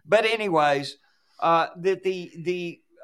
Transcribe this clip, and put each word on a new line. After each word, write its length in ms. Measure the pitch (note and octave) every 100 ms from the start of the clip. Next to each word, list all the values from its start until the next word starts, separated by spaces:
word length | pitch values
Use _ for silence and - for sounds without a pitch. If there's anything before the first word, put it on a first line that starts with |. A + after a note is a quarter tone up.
| -
But 200 | G#3 A3
anyways, 720 | A3+ G#3 D#3+ D3 C#3+ C#3+ - _ _ _ _
uh, 260 | E3 E3 D#3 F3
that 260 | F3+ F#3
the, 280 | F#3+ F#3 F3 E3+
the, 420 | E3 F3+ F3 D3 _ _